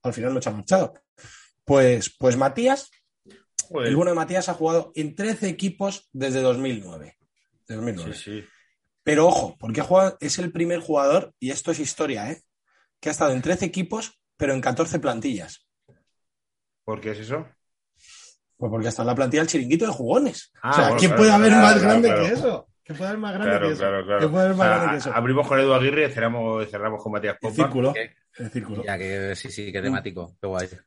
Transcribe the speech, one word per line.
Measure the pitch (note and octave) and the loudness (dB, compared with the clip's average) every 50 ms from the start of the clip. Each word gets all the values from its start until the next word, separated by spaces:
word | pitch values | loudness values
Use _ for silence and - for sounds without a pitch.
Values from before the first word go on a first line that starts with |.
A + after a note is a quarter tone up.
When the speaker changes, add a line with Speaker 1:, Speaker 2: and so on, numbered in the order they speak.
| - | -6
Speaker 1:
al | B2+ A2+ | -6 -6
final | A#2+ A2+ B2+ C3+ | -4 -4 -4 -4
no | B2+ | -4
se | - A#2 | -4 -6
ha | G#2+ | -8
marchado. | G#2+ G2+ - F#3+ F#3+ D#3 - - _ _ _ _ _ - - - - - _ _ _ _ | -8 -2 0 2 2 2 -2 -6 _ _ _ _ _ -20 -20 -20 -20 -20 _ _ _ _
Pues, | - C#3 C#3 C3 B2 B2 A2+ G#2 - _ | 2 4 6 6 6 4 2 -2 -8 _
pues | _ C3 B2+ A#2+ | _ 2 2 4
Matías, | B2+ C#3 C#3 - A#3+ A#3 C4 C4+ C#4+ - - _ _ _ _ _ _ _ - - _ _ _ _ - - | 4 0 0 0 2 2 2 2 0 -4 -16 _ _ _ _ _ _ _ -20 -20 _ _ _ _ -10 -10
Speaker 2:
Joder. | _ F3 D3 B2 A#2 | _ -4 -2 0 2
Speaker 1:
el | C3+ | 2
bueno | D3+ F3 F3 | 2 2 2
de | F3 | 0
Matías | E3+ - - F3+ F#3 F3+ | 0 -2 -2 -2 -2 -2
ha | F#3 E3+ | -2 -4
jugado | - D#3+ D#3+ E3 E3 D#3+ - _ | -2 -2 0 0 0 -2 -2 _
en | D#3+ D3+ D3+ D#3 | -8 -8 -8 -6
trece | - G3+ A3 A3 - G3+ F#3+ | -4 -4 -4 -2 -2 -4 -4
equipos | D#3+ - F#3+ G3 - - G3 G3 G3 - _ _ _ | -4 -2 -4 -4 -2 -2 -4 -6 -6 -8 _ _ _
desde | C3 C3+ C3+ B2+ C3+ | -6 -4 -2 -2 2
dos | C3 B2+ B2 | 2 2 2
mil | B2+ C3+ C3 B2 G#2+ G2 | 2 -2 -4 -6 -6 -10
nueve. | F2+ E2+ D#2+ D2+ D#2 _ _ _ _ _ _ _ _ _ _ _ | -14 -16 -16 -18 -20 _ _ _ _ _ _ _ _ _ _ _
De | - A2+ | -12 -10
dos | A2 A#2 | -6 -6
mil | A#2+ G#2 | -6 -6
nueve. | F2+ E2 F#2 G#2 | -6 -10 -12 -12
Speaker 2:
Sí, | - - G2+ G#2 G#2+ | -14 -14 -12 -14 -14
sí. | G#2 _ _ _ _ _ _ _ _ _ _ _ _ | -14 _ _ _ _ _ _ _ _ _ _ _ _
Speaker 1:
Pero | D3+ D3+ C#3+ D#3 | 0 4 6 6
ojo, | F3+ - - - F2+ - _ | 6 4 4 0 -4 -10 _
porque | - A2+ A2 D3 | -8 -6 -4 -4
ha | D3 | 0
jugado, | - F3+ F#3 F#3+ F#3+ F#3+ _ | 4 4 4 4 4 -2 _
es | D3 D3 - - | -6 -6 -4 -4
el | F3+ E3+ | -6 -6
primer | - E3+ E3+ E3+ F3 E3+ | -4 -4 -2 -2 -2 -6
jugador, | E3 - D#3 C#3+ C#3 C#3 D3+ F#3+ F#3+ - _ _ | -4 -2 0 2 2 4 2 2 0 -2 _ _
y | B2+ B2+ | -8 -8
esto | C#3 - - E3+ | -6 -6 -4 -6
es | D#3+ D#3+ | -4 -4
historia, | D3+ C3 - - D#3 C#3+ B2+ G#2+ G#2 B2 | -6 -8 -4 -6 -4 -4 -4 -6 -8 -8
¿eh? | D#3+ - _ _ _ _ _ _ _ _ _ _ _ _ | -10 -12 _ _ _ _ _ _ _ _ _ _ _ _
Que | - D3+ | -8 -6
ha | |
estado | D3+ - D#3 D3 | -2 0 0 0
en | C3 B2+ | 0 0
trece | B2+ D3+ F#3 F3+ G3+ | 0 -2 -2 -2 -2
equipos, | E3 - F#3 F3+ - G#3+ A3 - - _ _ _ _ _ | -4 -4 -4 -6 -4 -6 -8 -8 -10 _ _ _ _ _
pero | _ D3+ C#3 C3+ | _ -2 0 0
en | C3 | 0
catorce | A#2 C3 B2 B2 E3 - - E3 | 0 -2 0 0 -2 -2 -2 -2
plantillas. | C#3 C#3 A#2 A2+ A2 C#3 A#2+ F#2+ E2+ - - - _ _ _ _ _ _ _ _ _ _ _ _ _ _ _ _ _ _ _ _ _ _ _ _ _ | -2 -2 -2 -2 -4 -4 -4 -4 -8 -12 -18 -20 _ _ _ _ _ _ _ _ _ _ _ _ _ _ _ _ _ _ _ _ _ _ _ _ _
Speaker 2:
¿Por | - A2 G#2 | -10 -10 -8
qué | - A2 | -8 -10
es | G#2+ G#2 | -10 -8
eso? | G#2+ G#2+ C3+ D#3 D#3+ - _ _ _ _ _ _ _ _ _ _ _ - - - - - _ _ _ _ _ | -8 -8 -8 -8 -8 -12 _ _ _ _ _ _ _ _ _ _ _ -20 -20 -20 -20 -20 _ _ _ _ _
Speaker 1:
Pues | _ B2 A2+ | _ -6 -6
porque | G#2+ A2 A2 | -4 -4 -4
ha | A#2 | -4
estado | A2 - A#2 | -4 -2 -2
en | B2 | -2
la | A#2+ | 0
plantilla | B2 C3+ B2 C3+ D3+ | 0 0 0 2 0
del | D#3+ D#3+ | 0 0
Chiringuito | - D3+ B2+ B2 D#3 E3+ A3+ | -2 -2 0 0 0 0 0
de | A3 D#3+ | -2 -2
Jugones. | C3 B2+ A#2+ D#3+ B3+ D4 A#3 - - - _ _ _ | -4 -2 0 0 2 0 0 -4 -8 -18 _ _ _
Speaker 2:
Ah, | - B2 | -4 0
Speaker 1:
O | C#3+ | 2
sea, | D3+ C#3 | 2 4
Speaker 2:
bueno, | C#3 - - | 4 4 4
Speaker 1:
¿qué | F3+ | 4
Speaker 2:
claro, | F3 - | 4 6
Speaker 1:
puede | - G#3+ A3 | 6 6 8
haber | G#3 G#3 G#3+ A3 | 8 8 8 8
Speaker 2:
claro, | G#3+ A3+ G#3+ | 8 8 8
Speaker 1:
más | G#3 G#3 | 8 6
Speaker 2:
claro, | G3 F3+ | 6 6
Speaker 1:
grande | G#3 A3+ A#3 A#3 A3+ | 4 4 6 4 4
Speaker 2:
claro. | - G#2 F#3 | 4 4 2
Speaker 1:
que | F3 A#3 | 0 0
eso? | B3+ - B3 F3+ - - _ _ _ _ | 0 0 -2 -2 -4 -10 _ _ _ _
¿Qué | - D#3 | -16 -10
puede | D3 F#3 F#3+ | -8 -6 -6
haber | G#3 G#3+ | -6 -6
más | G#3+ G#3 F#3+ | -6 -6 -6
grande | F#3+ G#3 G2+ | -4 -2 0
Speaker 2:
Claro, | G2+ G2+ G2+ | 0 0 0
Speaker 1:
que | F#2+ F#2 | 0 -2
eso? | F2+ | 0
Speaker 2:
claro, | G2 G2 G2 G2 F2+ | -2 -2 -2 -2 -2
claro. | F#2+ G2+ G2+ | 0 0 2
Speaker 1:
¿Qué | B2 | 2
puede | D#3 D3+ F#3 F#3 | 2 2 2 2
haber | F#3+ F#3+ | 2 4
más | F#3 F#3 | 4 4
Speaker 2:
O | - | 4
sea, | A2 | 4
Speaker 1:
grande | G#2 G#2 G#2 | 2 2 0
que | G#2+ C#3+ - C#3 | -2 -2 -4 -2
eso? | A2 | -2
Speaker 2:
abrimos | A#2 A#2 B2 C3 C#3+ C#3+ | 0 0 2 2 2 2
con | C#3+ C#3+ C3+ | 2 2 4
Edu | C3+ C3+ C3+ | 4 6 4
Aguirre | B2+ B2+ C#3 C#3+ D3+ D3+ | 4 4 2 2 2 0
y | C#3 | 0
cerramos, | A#2+ A2+ A2+ A#2 A#2 A#2+ A2+ A2+ A2 A2 G#2+ G#2 | 0 -2 -2 -2 -2 -2 -2 -2 -2 -2 -4 -6
cerramos | G#2+ G2+ G#2 A2 A2 G#2 - | -6 -6 -4 -4 -4 -4 -8
con | A2 | -6
Matías | G#2+ G#2 G2+ G#2 F#2+ | -6 -4 -4 -4 -6
Speaker 1:
El | - | -4
Speaker 2:
Pogba. | - A2 G#2+ | -8 -6 0
Speaker 1:
círculo, | D#3+ D3 B2+ B2+ B2+ B2 C3+ - | 0 0 0 0 0 0 0 -2
Speaker 2:
¿Qué? | A2 A2+ - _ _ _ _ _ | -2 -8 -10 _ _ _ _ _
Speaker 1:
el | - B2 G#2+ | -14 -14 -8
círculo. | - B2 G2+ G#2 G#2+ G#2 A#2 | -8 -10 -8 -8 -10 -8 -6
Speaker 3:
Ya, | G2+ G2 | -6 -6
que | F2 F#2+ F#2+ G2 G2 G2 G2 F#2+ | -6 -6 -6 -6 -4 -4 -6 -6
sí, | - - - | -8 -10 -14
sí, | - - G#2 G2+ | -12 -12 -12 -8
qué | F#2 G2 | -8 -4
Speaker 1:
Mm. | F#2 | -2
Speaker 3:
temático, | - F2+ G2 - G2+ F2 F2+ E2+ F2 - _ | -2 -4 -4 -6 -8 -10 -10 -14 -14 -14 _
qué | - | -10
guay. | G2 F#2 F#2 F#2 F#2 F#2 F2 _ | -6 -6 -6 -6 -8 -12 -20 _